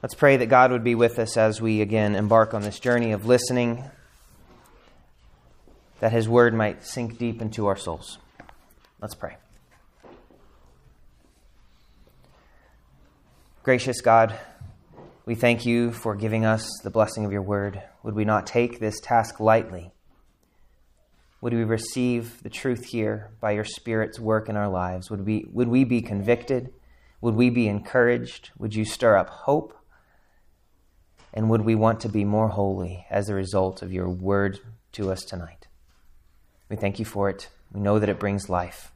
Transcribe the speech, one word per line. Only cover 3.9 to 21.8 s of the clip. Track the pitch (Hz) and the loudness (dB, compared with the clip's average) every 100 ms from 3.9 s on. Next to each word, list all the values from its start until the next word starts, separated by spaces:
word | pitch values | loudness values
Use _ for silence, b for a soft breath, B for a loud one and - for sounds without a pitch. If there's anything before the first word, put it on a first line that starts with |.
| - - _ - - - b b b b b b _ _ _ _ - - - _ _ | -20 -20 _ -20 -20 -20 b b b b b b _ _ _ _ -20 -20 -20 _ _
that | 113 | 0
His | 113 110 | 0 2
word | 117 117 | 6 6
might | 113 107 - | 4 -2 -4
sink | - - 117 117 | -12 -10 -10 -6
deep | 120 113 | -6 -4
into | 110 110 101 | -8 -4 -2
our | 95 | -2
souls. | - 80 - - _ _ - - _ _ _ _ | -6 -10 -12 -20 _ _ -20 -20 _ _ _ _
Let's | 107 | -14
pray. | - - - _ - _ _ _ _ - - _ _ _ _ _ _ _ _ - _ _ _ _ _ _ _ _ _ - _ _ b b b b b _ _ _ _ _ _ _ - | -12 -14 -14 _ -20 _ _ _ _ -20 -20 _ _ _ _ _ _ _ _ -20 _ _ _ _ _ _ _ _ _ -20 _ _ b b b b b _ _ _ _ _ _ _ -8
Gracious | - 127 131 120 | 0 2 2 -2
God, | - 113 113 101 B B B - _ - - - - | 6 6 6 0 B B B -20 _ -20 -20 -18 -8
we | |
thank | 117 123 117 120 | 0 2 2 2
you | 117 120 | 0 0
for | 113 113 101 | -4 -6 -4
giving | 110 110 110 | -2 0 2
us | 110 - - | 0 -4 -10
the | - | -4
blessing | 113 107 - 107 | 0 0 0 -4
of | |
your | 98 | -4
word. | 95 101 101 98 - _ | -2 -2 -2 -8 -16 _
Would | 110 | -8
we | 104 | -2
not | 107 107 - | 0 0 0
take | 117 120 120 | -2 -2 -2
this | 110 104 | -6 -6
task | - 117 110 - | 0 0 0 0
lightly? | 110 113 - 87 85 _ _ _ _ _ _ _ _ _ _ _ _ _ _ _ | 2 4 2 -12 -16 _ _ _ _ _ _ _ _ _ _ _ _ _ _ _
Would | 120 | -4
we | 117 | -2
receive | 113 113 | 0 -2